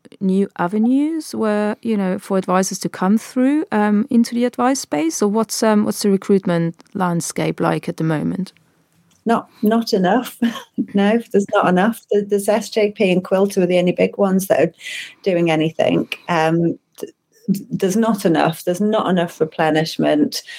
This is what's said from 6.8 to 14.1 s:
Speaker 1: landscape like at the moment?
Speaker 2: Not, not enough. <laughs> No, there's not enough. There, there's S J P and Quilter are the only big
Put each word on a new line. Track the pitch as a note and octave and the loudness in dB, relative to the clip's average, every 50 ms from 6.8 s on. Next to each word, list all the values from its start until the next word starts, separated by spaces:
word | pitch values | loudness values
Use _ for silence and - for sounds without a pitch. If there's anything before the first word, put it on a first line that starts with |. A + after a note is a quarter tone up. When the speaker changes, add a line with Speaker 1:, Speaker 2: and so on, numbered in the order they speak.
| - _ - | -14 _ -6
Speaker 1:
landscape | G3 F3+ F3 E3+ E3+ - - - - D#3+ D#3+ E3 - | -4 -2 -2 -2 -2 -4 -4 -4 -4 -4 -4 -2 0
like | E3+ E3 D#3+ D#3 - E3+ | 0 0 0 -2 -4 -6
at | - | -4
the | - D#3+ | -2 -2
moment? | D#3+ D#3 D3 D#3+ - F3 F#3 F#3 - - _ _ _ _ _ _ _ _ _ _ _ _ _ - | -2 -2 -2 -2 -4 -4 -4 -6 -8 -12 _ _ _ _ _ _ _ _ _ _ _ _ _ -2
Speaker 2:
Not, | - A#3 - - - _ - | -2 0 0 -2 -6 _ -4
not | G#3+ G#3 A3+ A3+ A3+ - | 0 0 0 0 0 0
enough. | A#3 G3 F3+ F3 G#3+ B3+ A3+ - - - A#3+ | 0 0 2 2 2 0 0 -4 -6 -4 -4
<laughs> | A3+ - - - - _ - G#3 - - | -4 -4 -6 -12 -10 _ -8 -6 -2 0
No, | G3 G3+ G#3 A3+ A#3 - - | 2 2 2 2 0 0 0
there's | - G3+ G3+ - | 0 -2 0 0
not | G#3 G3+ - F3+ | 0 0 2 2
enough. | F#3 F3+ G3 A#3 A3+ - - - | 2 2 2 2 0 -4 -4 -2
There, | G#3+ G#3 | 0 0
there's | G3+ G3+ G#3 G3 G3+ G#3+ | 0 0 -2 -2 0 0
S | G3+ G#3+ G3+ - | 0 0 -2 -2
J | - A3+ G#3 G#3 | -2 0 0 0
P | G#3 - G#3 F#3 | 0 0 2 2
and | F3 F3+ F3+ | 2 0 0
Quilter | - F#3+ F#3+ G3+ G3+ - G3 | 0 0 2 2 2 2 0
are | F3+ | 2
the | E3+ F#3 F3 | 2 2 2
only | F3+ F3+ | 2 2
big | F3 - F#3+ F#3+ | 2 2 0 0